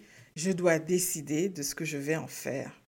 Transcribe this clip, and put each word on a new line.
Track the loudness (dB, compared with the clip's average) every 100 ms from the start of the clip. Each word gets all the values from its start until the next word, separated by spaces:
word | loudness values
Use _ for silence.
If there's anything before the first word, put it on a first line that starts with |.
| -12 -20 -18 -4
je | -2
dois | 4 6 4
décider | 4 2 2 -4 -2 0 0
de | -2
ce | -6 -4
que | -4
je | -4
vais | 0 -2
en | -2
faire. | -8 -6 -6 -6 -12 _